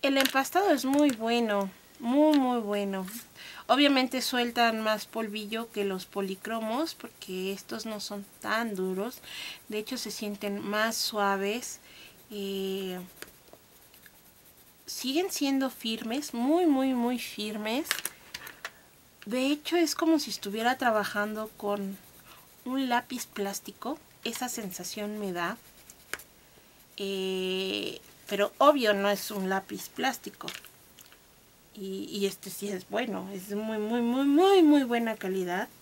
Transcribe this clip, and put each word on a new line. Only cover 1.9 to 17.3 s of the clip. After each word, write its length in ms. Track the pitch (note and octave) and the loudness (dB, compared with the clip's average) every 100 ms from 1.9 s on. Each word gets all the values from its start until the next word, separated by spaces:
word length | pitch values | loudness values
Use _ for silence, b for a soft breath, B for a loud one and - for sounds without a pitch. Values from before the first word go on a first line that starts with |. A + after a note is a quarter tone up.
| - | -8
muy, 380 | A#3 C4+ D4+ D4+ | 0 6 6 6
muy 220 | B3+ A#3+ | 4 0
bueno. 480 | G#3 G#3 G3+ G3 F#3 A#3 - B B B - | 0 -2 -2 -4 -6 -12 -16 B B B 2
Obviamente 540 | B3 C#4+ C4+ B3+ C4 | 6 6 6 2 0
sueltan 600 | - B3 A#3+ A#3+ A#3 A3 | -2 0 0 4 2 4
más 240 | A3 G#3+ - | 0 -2 -4
polvillo 680 | A3+ A3+ G#3+ G#3 A3+ A3+ | -6 -6 -6 -6 -6 -6
que 140 | G#3 G3+ | -2 -2
los 200 | F#3 - | -2 -6
policromos, 880 | G3+ G3 F#3+ - A3+ A3 A#3+ E4 - | -6 -4 -6 -6 -4 -2 -2 -4 -6
porque 580 | - - - F#3 F#3+ | -16 -16 -10 -6 -4
estos 320 | G3 - A3+ A3 | -6 -8 -8 -8
no 160 | G#3+ | -8
son 240 | G3 G#3 G3+ - | -8 -10 -12 -12
tan 340 | G#3 G#3+ A#3 G3 | -4 -2 -2 -2
duros. 440 | F#3 F#3 A3 - B B B B - | -2 -2 -4 -8 B B B B -8
De 80 | G#3+ | -8
hecho, 200 | G#3+ B3+ | -6 -8
se 140 | G#3+ | -8
sienten 500 | - G#3 G3+ G#3 G3+ | -6 -8 -6 -6 -4
más 360 | G#3 G#3 A3 A3+ | -4 -2 0 -2
suaves. 840 | - G#3 G3+ G3 G3 A3+ - - B B B B - | -4 0 0 0 -2 -4 -6 -14 B B B B -14
Eh, 680 | G#3 G3 G3 F#3+ F#3+ F#3+ F3+ F3+ - - - - - _ - - - - - - - - - - _ - | -10 -6 -4 -4 -4 -6 -8 -12 -16 -20 -20 -20 -20 _ -20 -20 -20 -20 -20 -20 -20 -20 -20 -20 _ -12
siguen 420 | - B3 C#4+ F#4 | -8 -2 0 0
siendo 380 | - C#4 C4+ C4+ | 0 2 2 0
firmes, 640 | - A3+ A3 A3+ B3+ D4 | -2 -4 -4 -2 -4 -4
muy, 320 | A#3+ B3+ E4 F4 | -2 2 4 6
muy, 280 | C4+ C4+ | 4 4
muy 260 | B3 A#3+ B3 | 2 0 0
firmes. 680 | - | -6